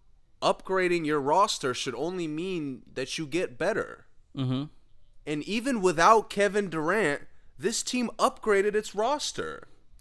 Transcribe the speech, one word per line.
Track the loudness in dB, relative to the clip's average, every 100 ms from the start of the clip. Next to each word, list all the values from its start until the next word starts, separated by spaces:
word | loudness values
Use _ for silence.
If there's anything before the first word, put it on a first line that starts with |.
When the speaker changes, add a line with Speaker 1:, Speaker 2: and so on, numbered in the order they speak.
| -20 -20 _ -2
Speaker 1:
upgrading | 0 0 -2 0 2 0 0
your | 0
roster | 2 4 4 2 -2
should | -2 -4
only | -4 -4 -4 -4
mean | -4 -4 -4 -6 -8 -10
that | -8 -6 -6
you | -4
get | -2 -4 -2
better. | -2 -2 -4 -8 -20 -20 -12 -4
Speaker 2:
Mm-hmm. | -2 -2 -4 -12 -20 -20 -20 -12 -6
Speaker 1:
And | -6
even | -2 -2 0 2
without | 2 6 8 6 4
Kevin | 0 2 2 -2
Durant, | -2 0 2 2 0 -6 -18 -18 -4
this | -2 -2
team | -2 -2 -2 2
upgraded | 2 2 2 4 4
its | 0 -2
roster. | -2 0 0 -4 -6 -6 -8 -14 -20 -20 -6